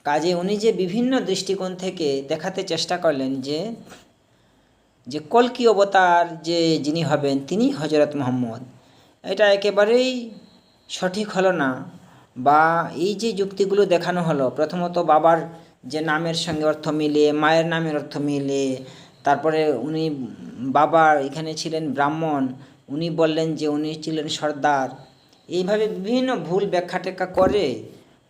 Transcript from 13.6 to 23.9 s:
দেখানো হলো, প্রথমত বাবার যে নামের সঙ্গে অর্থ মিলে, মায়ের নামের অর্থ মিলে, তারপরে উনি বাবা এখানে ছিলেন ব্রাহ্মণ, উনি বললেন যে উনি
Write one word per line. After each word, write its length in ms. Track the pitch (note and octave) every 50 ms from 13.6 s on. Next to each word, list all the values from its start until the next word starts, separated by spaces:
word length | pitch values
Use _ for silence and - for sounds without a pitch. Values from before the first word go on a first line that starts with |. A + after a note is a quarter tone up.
| G3 G3 G3 G3+ G3+
দেখানো 360 | F3 F3 E3 E3 F3 F3+ F3 E3+
হলো, 260 | E3 D3+ C#3 C3 B2
প্রথমত 480 | - D3+ D#3 D#3 F3+ F3+ F3 F3 F3
বাবার 420 | F3 E3 F3 F#3+ D#3 D#3+ E3 E3+ D#3+ D#3+ - - - - - _ _ -
যে 160 | B2+ D3 D#3
নামের 320 | D#3+ E3 D3+ D#3 E3+ E3 E3
সঙ্গে 300 | E3 - F3 D#3 D3+ D3+
অর্থ 240 | D#3 D3+ D3+ -
মিলে, 440 | D#3+ D3 D#3 D3+ D3+ D3 D3+ D3 D3
মায়ের 340 | D3 D3+ D3+ D#3 E3 E3 E3
নামের 300 | E3+ E3 E3 E3 D#3 D3
অর্থ 220 | D3 C#3 - -
মিলে, 600 | C#3+ C#3+ D3 C#3+ C#3 C#3 C#3 C#3 C#3 C#3 C3+ B2+ C3 C3 - - - - - _ _ -
তারপরে 500 | C#3+ C#3+ - D3+ D#3+ D#3 D#3 D#3 D3+ C3+
উনি 360 | A2 B2 D3+ D#3+ D#3 D#3+ D#3 C#3+ C3+ B2 G#2 G2 F#2 F2+ - -
বাবা 560 | G#2+ B2+ C3+ C3 C#3+ D#3 D#3 D#3+ D#3+ D#3+ D#3 D3+ C#3+
এখানে 340 | C3+ C3+ C3+ D#3+ D#3+ D#3+ D#3+
ছিলেন 400 | D#3+ - D#3+ D#3 D#3 D#3+ D3 B2
ব্রাহ্মণ, 540 | C#3+ C#3+ D3 D#3 D#3+ D#3+ D#3 D3 C#3 C3 B2 B2+ - - - - _ _
উনি 220 | - C#3 D#3 E3+ E3+
বললেন 460 | E3 E3 D#3+ D#3 D#3 D#3+ D#3+ D#3+ D3+
যে 120 | C3 D3+
উনি 280 | D3 D3 D3 D#3 D#3